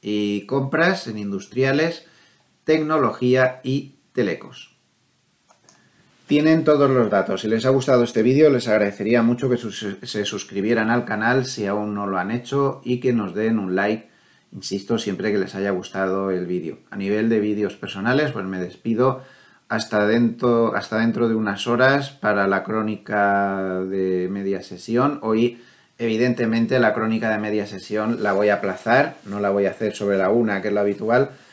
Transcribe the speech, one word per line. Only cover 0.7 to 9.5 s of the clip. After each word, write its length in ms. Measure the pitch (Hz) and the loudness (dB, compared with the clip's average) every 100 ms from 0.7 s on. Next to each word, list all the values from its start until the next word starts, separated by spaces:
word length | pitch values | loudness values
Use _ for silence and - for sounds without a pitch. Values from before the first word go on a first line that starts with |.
| 156 175 190 - | 0 2 0 -6
en 100 | 107 | -8
industriales, 880 | 101 98 - 120 135 139 160 165 - _ _ _ _ _ | -6 -6 -6 0 2 2 0 -2 -14 _ _ _ _ _
tecnología 960 | - 156 151 156 123 - 123 127 127 - | 0 2 2 2 0 0 2 4 4 0
y 320 | 127 135 147 _ _ | -4 -4 -4 _ _
telecos. 640 | - 104 80 - - - _ _ _ _ _ _ _ _ _ _ _ _ _ _ _ _ | -2 -2 -2 -8 -20 -20 _ _ _ _ _ _ _ _ _ _ _ _ _ _ _ _
Tienen 340 | 147 156 160 | 2 6 4
todos 260 | 151 151 143 | 4 4 6
los 220 | 131 113 | 4 4
datos. 300 | 101 95 95 | 2 0 -2
Si 80 | 107 | 0
les 180 | 113 123 | 0 2
ha 40 | |
gustado 340 | 135 127 127 | 2 4 4
este 180 | 117 - | 4 2
vídeo, 260 | 110 135 156 | 2 6 6
les 200 | 131 117 | 4 2
agradecería 540 | 107 101 98 104 120 | 2 2 -2 0 2
mucho 280 | 117 120 135 | 2 2 0